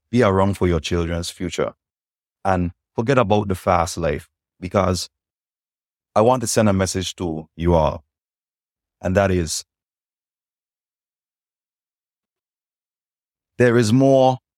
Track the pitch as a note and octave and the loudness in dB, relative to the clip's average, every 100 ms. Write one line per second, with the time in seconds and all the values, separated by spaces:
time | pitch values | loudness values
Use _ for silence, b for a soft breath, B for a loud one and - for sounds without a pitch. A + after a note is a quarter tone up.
0 | _ A#2+ G#2+ F#2+ G2 F#2 F#2 E2+ - F2 | _ 0 2 2 0 0 0 -2 -2 -4
1 | E2 E2+ F2 - F2+ - - - _ _ | -4 -6 -8 -10 -8 -6 -6 -8 _ _
2 | _ _ _ _ G2 F#2 F2 - _ - | _ _ _ _ -4 -2 -4 -8 _ -6
3 | A2+ B2+ G2 G#2 G2 F#2+ G2+ F2 E2 F2+ | -2 0 2 0 -2 -4 -2 0 -2 -4
4 | D#2+ D#2 - _ _ _ F#2 G#2 F#2 F2+ | -4 -6 -10 _ _ _ -4 -2 0 -2
5 | - _ _ _ _ _ _ _ _ _ | -8 _ _ _ _ _ _ _ _ _
6 | _ G#2+ A2+ B2+ A2+ A#2+ G#2+ F#2+ F#2+ F#2+ | _ 0 2 2 0 2 2 2 -2 -4
7 | F2 - F2+ D#2 D#2 - E2+ E2 D2 - | -6 -8 -8 -8 -12 -4 2 2 2 -4
8 | _ _ _ _ _ _ _ _ _ _ | _ _ _ _ _ _ _ _ _ _
9 | F#2 F#2+ G2 F#2 D#2+ - - _ _ _ | -2 0 2 0 -4 -8 -12 _ _ _
10 | _ _ _ _ _ _ _ _ _ _ | _ _ _ _ _ _ _ _ _ _
11 | _ _ _ _ _ _ _ _ _ _ | _ _ _ _ _ _ _ _ _ _
12 | _ _ _ _ _ _ _ _ _ _ | _ _ _ _ _ _ _ _ _ _
13 | _ _ _ _ _ - B2 A#2+ G#2+ C3 | _ _ _ _ _ 0 4 4 4 4
14 | C3+ C3+ C3 B2+ _ | 4 4 4 0 _